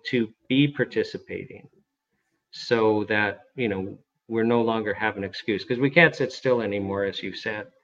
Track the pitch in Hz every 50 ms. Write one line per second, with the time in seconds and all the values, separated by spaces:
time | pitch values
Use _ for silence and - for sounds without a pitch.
0 | - - - 123 113 110 - _ _ - 131 135 147 143 143 - 120 - - 110
1 | 104 - - 95 - - 92 92 95 - 92 - - - _ _ _ _ _ _
2 | _ _ _ _ _ _ _ _ _ _ - - - - 120 113 110 110 107 104
3 | 104 - 107 104 104 101 95 - - _ _ 135 123 107 98 95 95 98 - -
4 | _ _ _ _ _ - 113 113 113 117 120 120 113 117 113 110 107 104 98 101
5 | 110 107 101 101 98 95 - - - - 104 92 - - 127 120 139 139 143 175
6 | 170 156 143 - 135 120 - - - 135 123 120 110 104 101 101 98 98 98 101
7 | 98 98 95 - - 98 92 - - 113 107 107 101 - _ _